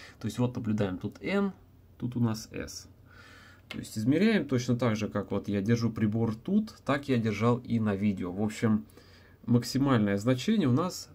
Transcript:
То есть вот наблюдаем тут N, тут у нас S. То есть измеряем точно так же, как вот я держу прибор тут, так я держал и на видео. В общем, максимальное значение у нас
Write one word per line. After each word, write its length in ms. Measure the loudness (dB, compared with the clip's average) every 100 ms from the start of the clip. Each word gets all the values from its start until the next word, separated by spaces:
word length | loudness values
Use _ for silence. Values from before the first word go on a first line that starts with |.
| -20 -12
То 80 | -8
есть 140 | -2
вот 160 | -2 -2
наблюдаем 420 | -2 -2 -2 -4
тут 240 | -8 -8
N, 300 | -4 -2 -2 -4 -16 -20 -20 -10
тут 200 | -6 0
у 40 |
нас 280 | 0 -2 -8
S. 380 | -10 -12 -14 -18 -20 -20 -20 -20 -20 -20 -20 -14
То 100 | -12
есть 180 | -10 -4
измеряем 500 | 0 4 4 2 0
точно 300 | -2 0 0
так 200 | 0 0
же, 120 | -2
как 220 | -4 -4
вот 180 | -4 -2
я 140 | -2
держу 260 | 2 2 0
прибор 460 | 0 0 0 -2
тут, 400 | -2 0 0 0 -4
так 240 | -4 -2 0
я 80 | 0
держал 400 | 0 0 2 0
и 240 | 0 0
на 140 | 0
видео. 360 | 0 0 0 -4
В 120 | -2
общем, 420 | -4 0 2 2 0 -16 -20 -20 -20 -12 2
максимальное 720 | 2 2 0 4 4 4 2
значение 500 | 2 0 2 2 4
у 40 |
нас 360 | 2 0 -4 -12